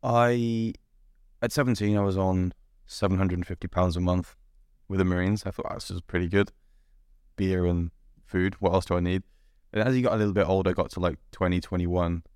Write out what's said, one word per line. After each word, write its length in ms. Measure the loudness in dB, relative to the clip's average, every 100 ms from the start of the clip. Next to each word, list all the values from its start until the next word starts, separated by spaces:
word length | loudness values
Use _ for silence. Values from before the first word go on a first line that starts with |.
I, 720 | 2 2 4 2 0 0 -2 -6 _ _ _ _ _ _
at 100 | -4
seventeen, 440 | 0 0 2 2 2
I 60 |
was 140 | 2 2
on 360 | 2 2 0 -4 _ _ -18
seven 320 | -4 0 2
hundred 200 | 0 -2
and 80 | -6
fifty 220 | -8 -6
pounds 280 | 0 0 2
a 40 |
month 360 | 0 0 -2 -14 _ _ _ _ _
with 100 | 0
the 60 |
Marines. 400 | 2 2 0 -2 -4
I 40 |
thought, 160 | -8 -8
Oh, 40 |
this 160 | -10 -10
is 100 | -10
pretty 280 | -4 -2 2
good. 240 | 2 0 -4 _ _ _ -20 _ -20 _ -4
Beer 300 | 0 2 2
and 240 | 0 -2 _ -20 -20
food, 300 | -6 -2 0 0
what 120 | 0
else 140 | 0 0
do 100 | -2
I 40 |
need? 220 | 0 -2 -4 _ _ _ _
And 100 | -2 0
as 100 | 0
you 60 |
got 120 | 0
a 20 | 0
little 160 | 0
bit 160 | 2 2
older, 220 | 2 2
I 20 |
got 180 | -2 -4
to, 80 | -2
like, 180 | -2 -2 -14
twenty, 280 | -4 0 0
twenty-one 640 | -2 -4 -2 0 0 -4 -8